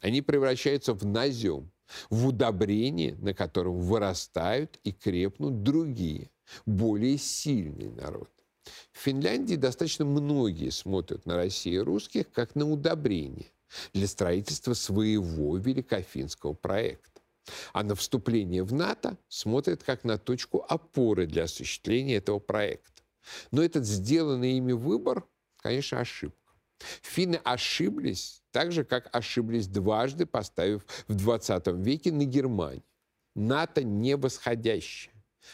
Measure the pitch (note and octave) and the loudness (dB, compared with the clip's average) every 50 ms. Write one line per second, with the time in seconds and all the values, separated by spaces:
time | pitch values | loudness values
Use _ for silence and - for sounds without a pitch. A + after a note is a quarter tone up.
0 | - G2 A#2 C#3 C#3 - D3 C#3+ C3+ C3+ B2+ A#2+ - D3 C#3+ C#3 - - A2+ F#2+ | -2 0 0 2 2 2 4 4 4 4 2 2 2 2 0 2 0 0 -2 0
1 | G#2 G2+ G2+ A2 B2 C#3+ C3 A#2 A2+ F#2+ D#2+ C2+ C#2 E2 - _ _ - - - | 0 0 2 2 2 0 0 0 0 0 0 -2 -6 -12 -18 _ _ -18 -18 -16
2 | - - G#2+ A2+ A#2+ C3+ B2+ C#3 C#3 - - F2+ G#2+ G2 G#2 G#2+ A#2 C3+ D#3 E3+ | -6 -2 2 2 4 4 4 4 2 2 2 2 2 2 2 2 2 0 0 0
3 | D#2 C2 - - F#2+ G2+ G2 - G2 E2+ - F#2+ F2+ F2+ F2 F2+ F2 F2 G#2 A2+ | 0 -2 -2 -2 -4 -4 -2 -2 -2 -2 0 0 0 0 0 0 0 2 2 2
4 | G2+ G2 F2+ - - - - F2 D#2+ F#2 A2 C3 D#3 E3 - - - G#2 F#2+ - | 2 0 -2 -2 -6 -6 -4 -2 0 0 0 0 -2 -4 -8 -10 -8 -8 -8 -4
5 | - A2 F2+ F2 F#2 G2 G2+ - D3 C#3+ C3 G#2+ G2 B2+ C#3+ D#3+ E3 D3+ B2+ A2+ | -2 -2 0 2 0 0 -2 -2 -4 -2 -2 0 2 2 2 2 2 0 -2 -2
6 | F2+ D#2+ - - - - _ _ _ - - - - - G#2+ F#2 A2+ A2+ G#2 G#2 | -2 -2 -2 -4 -8 -12 _ _ _ -20 -20 -8 -2 0 2 4 4 4 4 2
7 | A2+ B2+ C#3 D3 - - - - - D3+ C#3+ A2+ E2+ D#2 C#2+ - - - A1 A1+ | 2 2 0 0 -2 -4 -6 -4 -2 0 0 0 0 -2 -6 -8 -10 -10 -10 -10
8 | C2 D2+ - - - - _ _ _ _ _ _ - - - - - _ - - | -10 -8 -8 -10 -12 -14 _ _ _ _ _ _ -20 -20 -20 -20 -20 _ -18 -6
9 | - C#3 C3+ C3+ C#3+ F3+ A3 C4 C#4 A#3 F#3 D#3 C3 B2+ B2 - E3+ D#3 - - | -2 -2 0 2 2 2 2 0 0 0 0 2 2 2 2 0 -2 -2 0 0
10 | D3+ C#3+ C#3+ D3 C#3+ C#3+ D3 C#3 B2 G#2 F2+ E2 C#2 B1+ - - - F#2 F#2+ F#2+ | 0 2 2 2 2 2 2 2 2 2 0 0 -4 -4 -4 -6 -4 -2 -2 -2
11 | F2 - - - - E2+ F2 F2 F2 F#2+ F#2+ - - - F2 F#2 G#2+ C#3+ E3+ G#3+ | -2 -4 -6 -8 -4 -2 0 0 0 0 -2 -4 -2 -2 0 0 0 0 0 -2
12 | - - - A3 - - - - A#2+ - - D3 D3 D3+ D#3 D3 C#3+ D#3+ E3 D#3+ | -2 -2 -2 -2 -2 -2 -2 -4 -4 -2 0 0 0 2 0 0 2 0 0 2
13 | D3 A#2+ G2+ E2+ D2 C2+ - - - - _ _ _ _ - - - - - G2 | 2 2 0 0 -2 -4 -8 -12 -14 -16 _ _ _ _ -16 -14 -12 -4 -2 0
14 | G2 F#2+ - - G2+ F2 F2 F#2+ G2+ - - - - C3 A#2+ G#2+ - - G2 G#2 | 0 0 0 0 0 2 2 0 0 -2 -6 -4 -2 -2 -2 -2 -2 -2 0 2
15 | A2 G#2+ A2 G#2+ F#2 E2+ E2 D#2 D2 D2 D#2+ F#2 G2 B2+ C3 C3+ B2+ - A#2 G2 | 2 4 2 2 0 0 -2 0 0 0 0 0 0 0 -2 -2 -2 -2 -2 -4
16 | F2+ - - C2 C2+ D2 - - - C#2+ D#2 - - - G2 G2+ - - C2+ - | -4 -4 -8 -8 -8 -8 -8 -6 -6 -6 -6 -4 -2 -2 0 0 0 -2 -4 -8
17 | _ _ - - _ _ _ _ _ - - - - - - F#2+ G#2+ G#2 G#2 G2 | _ _ -20 -20 _ _ _ _ _ -16 -14 -14 -12 -6 -4 -2 0 0 0 -2
18 | - - - A#2+ G2 A#2+ A#2 A2+ G2+ F2 F2 F#2 F#2+ G2 A#2 C#3+ F3 - - - | -2 0 -2 0 2 2 2 2 2 2 0 0 0 0 0 0 0 0 0 -2
19 | - - F#3+ - _ _ - - - G#2+ A2+ C3+ C#3+ F#3 F3 D3+ - - C3 - | -2 -4 -4 -6 _ _ -12 -6 -2 0 0 2 2 0 -2 -2 -2 -2 -4 -2
20 | - A#2 A2 G2+ - - B2 B2+ - - - - - - - E3 - - - C#3 | 0 0 -2 0 0 -2 -4 -4 -2 -2 -2 -2 -2 -2 -4 -4 -4 -4 0 2
21 | B2+ A2+ G#2 F#2 F2+ D#2+ - E2 E2 E2+ - - - - - - - - G#2+ B2 | 4 4 4 2 2 2 0 0 0 0 -2 -6 -8 -8 -8 -6 -2 0 0 2
22 | C3+ C#3 B2 G2+ - - G#2 G2+ - - G#2 G#2+ G#2 F#2 - - - _ _ - | 2 2 0 0 0 0 -2 -2 -2 -2 0 0 0 0 -2 -6 -10 _ _ -20
23 | - _ _ _ _ - - - - - - C3+ E3 E3+ - D#3+ B2 G#2 G#2 G2 | -20 _ _ _ _ -16 -16 -16 -6 0 2 4 4 4 4 0 0 0 0 0
24 | F#2+ A2 D3 E3 D#3+ D3+ C3+ B2 B2 B2+ C3 B2+ B2+ B2+ B2 A2+ A#2 D3+ G3+ A#3+ | 2 4 4 4 4 2 2 2 2 2 2 2 2 2 0 0 2 0 0 2
25 | F4+ - B3+ - - - _ _ _ _ _ _ - - A#2 C3+ C#3+ - - B2 | 2 0 0 0 -2 -8 _ _ _ _ _ _ -4 -2 -2 -2 -2 -2 -2 -2
26 | A#2+ - - - - D2 - _ _ _ _ _ _ _ _ - - - - - | -2 -4 -6 -8 -10 -10 -10 _ _ _ _ _ _ _ _ -18 -14 -14 -14 -14
27 | - - - - F#3 F3+ E3+ E3 - A#2+ B2 A#2+ - - - - E3 G3+ A3+ D4+ | -14 -4 -2 0 2 2 0 0 0 0 0 0 0 -2 0 0 0 0 -2 -2
28 | - - G2 - - - - - _ _ - A#2+ D#3 F3 F3 E3 C#3 - C3 B2+ | -2 -2 -4 -4 -6 -10 -14 -18 _ _ -2 0 0 0 0 0 0 0 0 -2
29 | - - - A#2+ A#2 - - B2 A#2 A2 A#2 A#2 G#2+ F#2+ G2 G#2 F2+ G#2 G#2+ G#2+ | -2 -2 -2 -2 -2 -2 0 -2 0 0 0 0 0 0 0 0 2 2 2 2
30 | A#2+ C#3 C#3 E3 E3+ - - A#2+ G2 - - - E2+ G2 G#2+ G#2 - - - - | 2 0 0 -2 -2 -2 -2 -4 -4 -4 -2 0 0 0 0 -2 -4 -10 -14 -12
31 | - - G#2+ F#2+ F#2+ A2+ A#2 A2 - - G2 F2+ - G2 F2 F2+ F#2 A2+ C#3 D#3 | -6 -2 -2 2 2 2 2 2 2 0 0 0 0 0 0 0 0 0 0 0
32 | - F3+ D#3+ D3 C#3+ C3+ B2 C#3+ C3 C3 A#2 F#2+ E2+ C#2+ C2+ C#2+ - _ _ _ | 0 0 2 2 2 2 2 2 2 2 0 0 -2 -2 -6 -10 -14 _ _ _
33 | _ _ _ _ _ _ - G#2 G#2 A2+ C3 D3 E3 E3 - D#3 C3+ A2+ G2+ G2+ | _ _ _ _ _ _ -4 -2 0 2 2 2 0 0 0 0 0 2 0 0
34 | A2+ C3 C#3 C#3+ C3+ C3 - - - B2 A#2+ A2+ A2+ A#2 A2 F#2+ - - - - | 2 2 2 2 0 -2 -2 -2 -2 -2 0 0 2 0 0 0 -2 -6 -12 -14
35 | - - - - _ _ _ _ - - | -16 -18 -20 -20 _ _ _ _ -20 -20